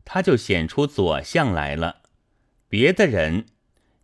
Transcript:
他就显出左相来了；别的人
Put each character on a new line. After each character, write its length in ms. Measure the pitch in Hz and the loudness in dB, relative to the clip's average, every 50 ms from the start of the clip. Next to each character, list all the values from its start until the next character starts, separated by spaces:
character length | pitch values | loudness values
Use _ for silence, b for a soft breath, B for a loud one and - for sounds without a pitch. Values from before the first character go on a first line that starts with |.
| - | -14
他 180 | - - 185 | -8 -4 -2
就 140 | 185 190 143 | 2 2 2
显 300 | 113 - - 98 85 80 | 2 2 0 0 0 -2
出 200 | 78 - - 147 | -2 -2 -2 -2
左 340 | 139 - - 98 85 76 71 | -2 0 0 0 0 0 -2
相 300 | - - - 170 147 120 | -4 -2 -2 0 0 0
来 220 | 92 80 73 71 71 | 0 -2 -4 -4 -4
了； 280 | 78 82 82 - _ _ _ _ _ _ _ _ _ _ _ _ _ _ - | -4 -4 -6 -6 _ _ _ _ _ _ _ _ _ _ _ _ _ _ -6
别 240 | - 104 123 175 | 0 2 2 4
的 140 | 185 - 208 | 4 4 2
人 400 | 151 110 90 78 78 82 104 - _ _ _ _ _ _ _ _ _ _ _ | 2 2 0 0 0 -2 -4 -6 _ _ _ _ _ _ _ _ _ _ _